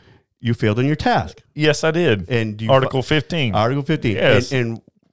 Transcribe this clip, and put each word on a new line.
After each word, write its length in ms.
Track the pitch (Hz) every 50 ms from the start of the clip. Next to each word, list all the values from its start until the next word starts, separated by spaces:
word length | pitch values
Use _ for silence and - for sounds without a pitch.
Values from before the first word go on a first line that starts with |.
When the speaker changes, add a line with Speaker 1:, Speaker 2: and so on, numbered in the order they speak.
| _ _ _ _ _ _ _ _
Speaker 1:
you 160 | - 117 117
failed 240 | - - 107 104 117
in 80 | 127
your 80 | 143 151
task. 420 | 147 - 247 240 165 87 78 - - _ _ _
Speaker 2:
And 1040 | 147 151 151 143 - - 160 160 170 175 156 113 98 90 - 131 117 110 110 107 107
you 120 | 113 113
Speaker 1:
Article 320 | 135 135 131 - - 135 120
Speaker 2:
fi- 160 | - 151 151
Speaker 1:
fifteen. 340 | 135 - 180 165 139 113 95
Speaker 2:
Article 0 |
fifteen. 0 |
Speaker 1:
Article 300 | 107 107 117 139 143 139
fifteen. 320 | - 160 151 - 127 98
Speaker 2:
Yes. 360 | - 190 147 113 127 123 -
Speaker 1:
And, 300 | 139 131 120 113 117 113 - _ _ _ _ _